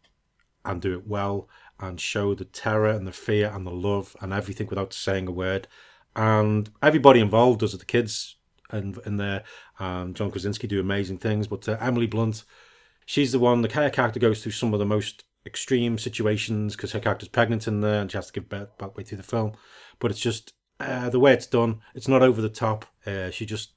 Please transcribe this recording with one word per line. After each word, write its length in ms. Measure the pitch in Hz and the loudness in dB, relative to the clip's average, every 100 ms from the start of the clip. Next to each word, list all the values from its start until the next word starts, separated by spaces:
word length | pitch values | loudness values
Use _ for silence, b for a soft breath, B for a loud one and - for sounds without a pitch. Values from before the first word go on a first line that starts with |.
| _ _ _ _ _ _ 95 | _ _ _ _ _ _ -8
and 160 | 90 | -6
do 100 | 95 | -4
it 140 | 87 101 | -6 -6
well 400 | 104 101 98 - b b _ | -4 -4 -4 -8 b b _
and 180 | 95 87 | -12 -8
show 360 | - 107 101 | -6 -2 -2
the 100 | 98 | -2
terror 460 | 92 - - 107 107 | -6 -6 -2 2 2
and 160 | 110 95 | 2 -4
the 60 | |
fear 380 | - - 107 104 | -10 0 2 2
and 120 | 98 92 | -2 -8
the 40 | |
love 440 | 90 98 101 95 - | -4 0 -2 -4 -10
and 140 | 95 | -6
everything 320 | 98 101 95 104 | -6 -6 -8 -6
without 260 | 98 95 | -4 -6
saying 360 | - - 98 92 | -6 -4 -2 -2
a 40 | |
word. 340 | 90 92 98 - b b b b | -4 -2 -4 -6 b b b b
And 560 | - 110 107 107 107 104 - | 0 2 4 4 0 -2 2
everybody 380 | 147 151 139 123 | 2 8 8 8
involved 400 | 104 110 123 110 | 6 6 6 4
does 120 | 110 | 0
it. 60 | 95 | -4
The 80 | - | -2
kids 500 | 120 110 - - - _ _ _ | -2 -2 -6 -10 -14 _ _ _
and 280 | 107 98 104 110 | -8 -8 -10 -6
in 100 | 104 | -4
there, 280 | 101 98 98 B B _ | -4 -6 -8 B B _
um, 340 | 95 90 90 | -8 -6 -8
John 180 | 90 104 | -6 -6
Krasinski 360 | 95 95 104 113 | -4 -6 -6 -4
do 120 | 101 | -2
amazing 400 | 95 98 95 95 | 0 -2 -4 -4
things, 280 | 110 107 104 | -2 -2 -2
but, 200 | 101 - | -6 -4
uh, 80 | 110 | -4
Emily 260 | 123 120 117 | -2 0 0
Blunt, 380 | 107 113 110 - b b b b b - | 0 0 -2 -10 b b b b b -6
she's 260 | - 139 | 0 2
the 60 | 123 | 4
one, 240 | 120 120 | 4 4
the 60 | 117 | 2
Kaya 220 | 151 143 | 0 0
character 300 | - 120 110 | 2 0 2
goes 220 | 117 107 | 2 2
through 100 | 117 | -4
some 220 | - 117 | -4 -2
of 40 | 104 | 0
the 60 | 101 | 2
most 380 | 107 104 - - _ - | 0 -2 -10 -20 _ -14
extreme 500 | - - 127 120 113 | -12 0 0 2 -2
situations 800 | - - 107 107 - 107 104 - | -4 -2 0 0 -2 -2 -2 -4
'cause 160 | - | -6
her 80 | 110 | -4
character's 280 | 107 101 107 | -2 -2 -4
pregnant 360 | - 113 113 113 | 0 2 0 -2
in 140 | 104 | -2
there 220 | 104 104 | 0 0
and 80 | 98 | -2
she 80 | 101 | -6
has 80 | - | -8
to 60 | |
give 140 | - - | -10 -10
birth 260 | 98 101 _ | -12 -12 _
partway 280 | 98 - | -14 -12
through 120 | 95 98 | -12 -14
the 40 | |
film. 300 | 95 117 107 107 B B B B | -6 -2 -2 -6 B B B B
But 100 | 120 | -4
it's 100 | - | -2
just, 320 | 120 113 - _ _ _ | -2 -2 -8 _ _ _
uh, 280 | 135 127 123 | -8 -4 -2
the 120 | 123 | 4
way 120 | 135 | 6
it's 140 | 123 - | 6 4
done, 340 | 120 117 110 b | 2 2 0 b
it's 140 | 135 135 | -10 2
not 120 | 131 | 6
over 200 | 131 113 | 6 4
the 80 | 110 | 0
top. 340 | 107 113 107 - _ - | -2 -2 -2 -8 _ -8
Uh, 240 | 98 92 | -6 -6
she 160 | - 107 | -8 -8
just 240 | 107 - | -8 -10